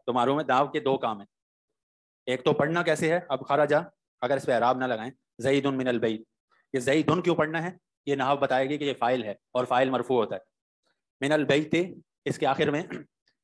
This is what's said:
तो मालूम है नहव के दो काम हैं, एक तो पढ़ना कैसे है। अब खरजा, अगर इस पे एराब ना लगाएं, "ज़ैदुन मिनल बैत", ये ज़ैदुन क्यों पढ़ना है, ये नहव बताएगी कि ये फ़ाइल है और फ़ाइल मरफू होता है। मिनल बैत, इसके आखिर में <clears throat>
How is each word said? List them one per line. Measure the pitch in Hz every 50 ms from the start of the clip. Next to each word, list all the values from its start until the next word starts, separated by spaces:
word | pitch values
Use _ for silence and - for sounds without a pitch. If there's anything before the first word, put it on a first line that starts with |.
| _
तो | 127 120
मालूम | 123 120 131 143 151
है | 147
नहव | 127 127 131 143 143
के | 156 151
दो | - 135 135
काम | 131 135 113 107 101
हैं, | 98 - _ _ _ _ _ _ _ _ _ _ _ _ _ _ _ _ _ _ _
एक | 127 131 127 -
तो | 151 147
पढ़ना | - 147 156 165 175 170
कैसे | 165 151 147 175 156 170
है। | 180 175 -
अब | 135 131 180
खरजा, | - 139 147 147 143 147 151 175 - - _ _ _ _ _
अगर | 127 123 139
इस | 135 -
पे | 147 127
एराब | 113 120 123 131 127
ना | 131
लगाएं, | 127 117 110 113 135 - _ _ _ _ -
"ज़ैदुन | 117 135 139 139 131 139 135
मिनल | 131 127 127 120 110
बैत", | 117 113 110 110 - _ _ _ _ _ _ _ _ _ -
ये | 131
ज़ैदुन | 120 131 139 160 143 143 160 180
क्यों | 170 175 165
पढ़ना | 165 151 156 160 165
है, | 165 180 - - _ _ _ _ _
ये | 143 143
नहव | 139 127 135 143
बताएगी | 139 135 131 131 131 135 135 151
कि | 147 147
ये | 139 120
फ़ाइल | - 120 120 127 123 107
है | 101 98 - _ _ -
और | 127 127
फ़ाइल | - 127 127 135 131
मरफू | 127 117 117 - 131
होता | 120 107 - 101
है। | 92 - _ _ _ _ _ _ _ _ _ _ _ _ _ _ _
मिनल | 135 143 156 156 143
बैत, | 147 139 151 151 156 175 170 185 185 - - - _ _ _ _
इसके | 139 - - 151
आखिर | 131 139 - 151 147
में | 143 151 185 -
<clears throat> | - 170 147 - _ _ _ _ _ _